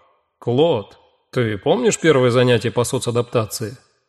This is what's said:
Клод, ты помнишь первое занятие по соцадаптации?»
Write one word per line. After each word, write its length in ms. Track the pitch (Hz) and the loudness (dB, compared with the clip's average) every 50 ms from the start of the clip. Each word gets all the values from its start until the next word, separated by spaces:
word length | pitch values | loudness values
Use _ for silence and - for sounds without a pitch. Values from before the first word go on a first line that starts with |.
| _ _ _ _ _ _ _ _ | _ _ _ _ _ _ _ _
Клод, 580 | - 120 120 131 165 170 143 107 98 - - _ _ _ _ _ _ _ | -6 -2 2 2 2 2 2 -2 -4 -10 -18 _ _ _ _ _ _ _
ты 260 | - 131 120 107 107 | -4 -2 -2 -2 -4
помнишь 420 | 98 - 139 180 233 247 208 - - | -4 -2 0 0 2 2 0 0 2
первое 320 | - 160 147 127 127 123 | 2 2 4 4 2 2
занятие 400 | 113 127 123 123 123 107 - 113 | 2 2 4 4 2 2 0 -2
по 120 | - 123 113 | -2 -2 -2
соцадаптации?» 920 | - - 123 - 127 113 120 117 - - 123 107 - - - 113 101 131 - _ _ _ _ _ | -2 -4 -4 -4 -4 -4 -4 -4 -2 -2 -4 -4 -4 -8 -10 -10 -10 -12 -16 _ _ _ _ _